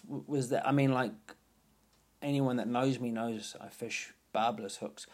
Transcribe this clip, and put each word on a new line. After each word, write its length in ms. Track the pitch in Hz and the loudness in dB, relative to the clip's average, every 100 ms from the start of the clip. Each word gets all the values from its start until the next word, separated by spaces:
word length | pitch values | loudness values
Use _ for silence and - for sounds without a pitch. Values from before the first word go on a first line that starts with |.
| - | -8
w-, 180 | 143 - | -8 -2
was 220 | 143 120 | -2 2
that, 160 | 135 131 | 0 4
I 60 | |
mean, 200 | 139 135 | 6 6
like, 200 | 127 120 - - - _ _ _ _ _ _ _ _ | 4 0 -4 -16 -20 _ _ _ _ _ _ _ _
anyone 340 | 143 143 135 123 | 0 2 2 2
that 120 | 107 | 0
knows 300 | 123 135 123 | 2 2 2
me 120 | 120 | -2
knows 460 | 113 117 110 107 - | -2 -2 -4 -8 -12
I 80 | 104 | -16
fish 440 | - 113 - - - _ | -10 -8 -6 -8 -16 _
barbless 440 | 101 117 110 104 - | 0 0 0 -6 -8
hooks. 280 | - - - | -10 -10 -18